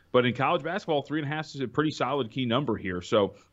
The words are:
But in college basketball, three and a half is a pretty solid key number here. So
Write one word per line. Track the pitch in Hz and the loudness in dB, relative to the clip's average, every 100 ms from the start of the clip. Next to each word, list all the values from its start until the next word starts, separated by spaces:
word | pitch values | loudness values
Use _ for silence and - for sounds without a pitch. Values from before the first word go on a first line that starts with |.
| _ | _
But | 123 123 | 2 2
in | |
college | 123 135 170 | 2 0 0
basketball, | 147 190 190 147 | -2 -6 -2 -2
three | 135 151 | -2 -6
and | 143 | -4
a | |
half | 151 151 | -6 -8
is | 139 | -6
a | 123 | -4
pretty | 110 151 | 0 0
solid | 131 123 143 117 | 0 -2 -2 -4
key | 135 127 | -4 0
number | 117 147 101 | 0 2 -2
here. | 92 90 | -2 -6
So | 85 110 98 - _ | 2 4 4 0 _